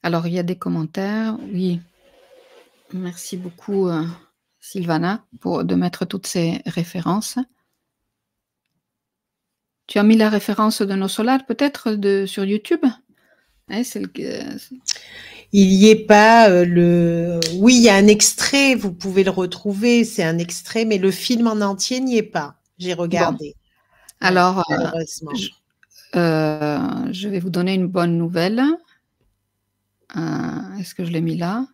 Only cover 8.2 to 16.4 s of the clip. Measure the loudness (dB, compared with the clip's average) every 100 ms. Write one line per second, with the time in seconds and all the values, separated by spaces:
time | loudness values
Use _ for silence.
8.2 | _ _ _ _ _ _ _ _ _ _
9.2 | _ _ _ _ _ _ -6 2 4 6
10.2 | 4 2 -2 0 0 0 -2 -2 -4 -2
11.2 | 0 -2 -2 -4 -4 -2 -6 -2 0 0
12.2 | -2 -4 -2 -4 -2 0 0 -2 _ _
13.2 | _ _ _ _ _ -8 -6 -8 -10 -10
14.2 | -10 -10 -12 -14 -16 -18 -12 -12 -14 -20
15.2 | -20 -20 -2 4 6 8 8 6 6 6
16.2 | 8 8